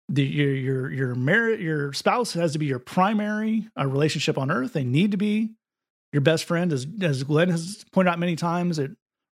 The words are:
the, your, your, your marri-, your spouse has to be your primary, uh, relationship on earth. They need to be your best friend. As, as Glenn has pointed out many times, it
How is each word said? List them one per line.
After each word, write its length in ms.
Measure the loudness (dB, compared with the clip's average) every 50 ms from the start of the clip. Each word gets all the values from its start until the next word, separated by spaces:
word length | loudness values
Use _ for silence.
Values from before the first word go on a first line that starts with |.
| _ -4
the, 120 | 0 0 0
your, 320 | 0 0 0 0 0 0
your, 360 | -2 -2 -2 -2 -2 -4 -4
your 240 | -4 -4 -2 -2 -2
marri-, 480 | 0 2 2 4 4 4 2 0 -2 -2
your 320 | -2 -2 -2 -2 -4 -4
spouse 400 | -2 0 2 2 2 0 -2 -2
has 180 | 0 0 0 0
to 60 | 0
be 80 | -2
your 120 | -2 -2 -4
primary, 920 | -6 -4 0 2 2 2 2 0 -2 -2 -4 -2 -2 0 0 -2 -2 -4 -4 -4
uh, 80 | -2
relationship 500 | 0 2 2 2 2 0 0 -2 -2 0
on 140 | 0 0 -2
earth. 240 | -2 -2 -2 -2 -2
They 100 | -2 -2
need 280 | 2 2 2 2 2 2
to 40 |
be 320 | 0 0 0 0 0 -2 -4 -6 _ _ _ _ _ _ _ _ _ _ _ -2
your 80 | 2
best 240 | 4 4 4 2 0
friend. 260 | -2 0 0 0 0
As, 160 | 0 -2 -4 -6 -8 -4
as 220 | -2 -2 0 -2 -2
Glenn 260 | 0 2 2 4 2
has 380 | 2 -2 -4 -8 -12 -16 -10 _
pointed 200 | 0 2 2 2
out 80 | 2 0
many 180 | 0 -2 -2
times, 420 | -2 -2 -2 -2 0 0 -2 -2 -2
it 120 | -4 -6 -6 _ _ _ _ _ _ _ _